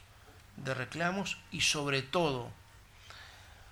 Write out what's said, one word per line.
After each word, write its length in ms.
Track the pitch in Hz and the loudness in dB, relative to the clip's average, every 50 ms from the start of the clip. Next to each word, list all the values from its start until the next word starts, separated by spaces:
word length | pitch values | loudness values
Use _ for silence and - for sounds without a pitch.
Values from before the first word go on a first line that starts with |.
| - - - - - - - - - - - - | -14 -18 -20 -20 -20 -20 -20 -20 -20 -16 -14 -6
de 160 | 139 135 131 | -2 -2 -2
reclamos 640 | 117 127 - - 151 170 175 185 202 190 - - - - - | 0 -2 -4 -2 0 2 2 2 2 0 -2 -2 -4 -6 -8
y 100 | - 147 | -2 2
sobre 400 | - - - 151 143 143 139 135 | 4 4 4 4 2 2 2 2
todo 500 | 131 135 - 180 170 151 135 123 117 113 - - - - - - - - - - - - - - - - - - - - - - - - | 2 2 4 4 4 4 4 2 -2 -6 -10 -14 -18 -20 -20 -20 -20 -20 -20 -20 -18 -16 -16 -16 -16 -16 -18 -18 -20 -20 -20 -20 -20 -20